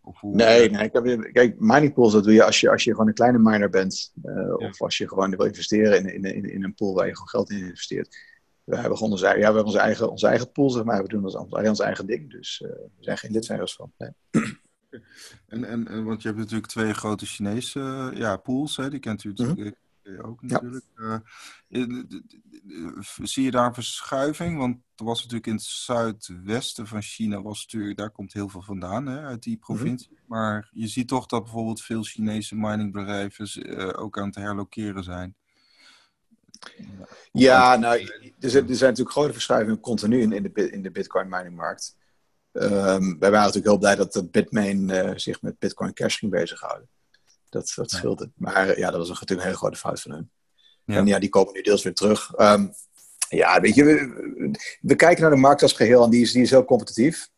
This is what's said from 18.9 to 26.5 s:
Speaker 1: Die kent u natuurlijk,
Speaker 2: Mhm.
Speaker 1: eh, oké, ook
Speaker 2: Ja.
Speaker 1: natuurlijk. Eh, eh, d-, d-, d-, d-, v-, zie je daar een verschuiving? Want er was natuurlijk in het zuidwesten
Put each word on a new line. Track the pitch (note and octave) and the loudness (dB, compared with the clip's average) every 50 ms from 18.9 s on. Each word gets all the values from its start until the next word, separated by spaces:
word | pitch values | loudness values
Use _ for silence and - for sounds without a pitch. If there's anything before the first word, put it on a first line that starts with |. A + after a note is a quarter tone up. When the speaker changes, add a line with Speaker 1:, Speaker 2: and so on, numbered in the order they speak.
Speaker 1:
Die | D3 C3+ | -8 -8
kent | - A#2 A2 G#2+ - | -8 -8 -8 -6 -8
u | G#2 | -12
natuurlijk, | G2 G2+ B2 B2 E3 - | -6 -6 -4 -4 -4 -4
Speaker 2:
Mhm. | G#2 G#2 | -6 -10
Speaker 1:
eh, | G#2 _ _ _ _ _ _ | -12 _ _ _ _ _ _
oké, | G2+ G2 F#2+ A2+ | -20 -18 -16 -16
ook | A2 A#2 B2 | -16 -16 -16
Speaker 2:
Ja. | - B2 | -10 -4
Speaker 1:
natuurlijk. | B2 A#2+ B2 A#2+ B2 C3 - _ _ | -4 -4 -4 -6 -14 -14 -18 _ _
Eh, | _ A2 A2 A2 | _ -10 -8 -8
eh, | A2 A2 _ - - - - - _ _ _ - A#2+ B2+ | -8 -8 _ -20 -20 -20 -20 -20 _ _ _ -6 -6 -6
d-, | A#2 B2 B2+ B2+ - | -6 -8 -12 -12 -14
d-, | - - - _ | -16 -18 -20 _
d-, | _ _ _ _ _ - _ G2+ - F2 E2 E2+ - - | _ _ _ _ _ -20 _ -20 -16 -14 -14 -14 -14 -14
d-, | G#2 | -16
v-, | - - - G2+ | -18 -14 -14 -12
zie | G#2 - - C3+ | -10 -4 -4 -4
je | C3 | -2
daar | A#2+ B2+ A#2+ | 0 0 0
een | A#2+ A#2 | 0 -2
verschuiving? | - A2+ - - - - - D3 C3+ C3+ D3 D3+ - E3+ F3 E3+ D3+ | -6 -10 -10 -10 -12 -10 -6 -4 -2 -2 -2 -4 -4 -6 -6 -4 -4
Want | C3 B2 B2 B2 _ _ _ | -4 -4 -6 -6 _ _ _
er | _ A2+ | _ -6
was | A2 A#2 A#2 | -6 -6 -6
natuurlijk | - B2 A#2+ A2+ - | -6 -8 -10 -8 -6
in | A#2 A2 | -4 -6
het | G#2 - | -6 -6
zuidwesten | - - - - - B2+ A#2 A#2 A2+ G#2+ A2 - - F#2 F2+ F#2 G2 | -10 -12 -12 -6 -4 -2 -2 -2 -4 -6 -10 -14 -18 -18 -14 -8 -6